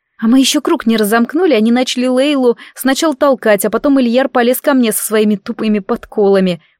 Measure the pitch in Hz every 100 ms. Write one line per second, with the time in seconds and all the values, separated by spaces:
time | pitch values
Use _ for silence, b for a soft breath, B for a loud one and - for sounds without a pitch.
0 | _ - 226 262 262 294 - 339 226 226
1 | 202 233 233 311 359 220 226 247 262 247
2 | 254 254 285 277 247 233 B B 254 269
3 | 320 269 285 254 220 208 214 226 285 277
4 | 240 247 277 247 233 254 294 262 226 -
5 | - 214 214 208 - - 220 208 196 233
6 | - - 202 - 185 170 b